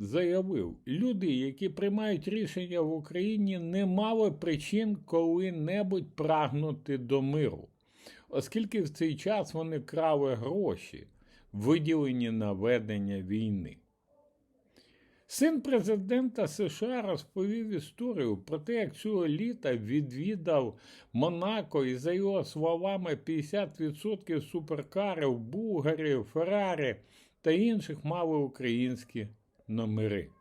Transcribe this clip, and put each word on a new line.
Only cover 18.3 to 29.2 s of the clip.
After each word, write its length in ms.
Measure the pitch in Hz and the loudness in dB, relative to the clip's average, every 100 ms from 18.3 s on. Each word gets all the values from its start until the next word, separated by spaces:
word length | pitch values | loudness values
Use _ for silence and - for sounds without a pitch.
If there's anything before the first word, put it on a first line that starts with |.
| 98 | -2
про 220 | 95 156 | -4 -6
те, 160 | 151 | -2
як 200 | 233 185 - | -2 -2 -4
цього 320 | 214 208 165 | -2 0 2
літа 480 | 151 233 247 143 120 | 0 -2 -2 0 0
відвідав 1000 | 107 143 143 127 170 214 160 151 120 - - - - | 0 0 0 -2 -4 -2 2 2 2 -4 -16 -20 -6
Монако, 720 | 113 156 170 190 220 170 147 | 0 2 2 -2 -2 -2 0
і, 120 | 131 127 | 0 0
за 160 | 147 | 0
його 320 | 180 196 196 | 0 2 0
словами, 720 | 143 156 160 170 190 196 180 147 | -2 -2 0 2 0 -2 -2 -4
п'ятдесят 640 | - 160 147 202 185 - | -2 -4 -2 -2 -2 -2
відсотків 640 | 156 151 214 208 - 160 | -4 -4 -4 -4 -2 -4
суперкарів, 960 | 147 175 156 156 139 190 202 165 143 123 | -2 -6 -4 -6 -4 -2 -2 0 0 0
бугарів, 880 | 113 165 226 185 143 156 156 135 | -4 -6 -2 0 0 2 2 0
Феррарі 720 | 107 160 170 208 196 165 135 101 - - - _ | 0 -2 2 2 2 0 -2 -2 -8 -20 -20 _
та 100 | 160 | 2
інших 540 | 165 226 220 - 151 | 4 4 2 -2 -6
мали 320 | 147 175 170 151 | -4 -2 0 2
українські 920 | 139 135 127 117 127 127 - 120 | 0 -2 0 2 0 -2 -8 -8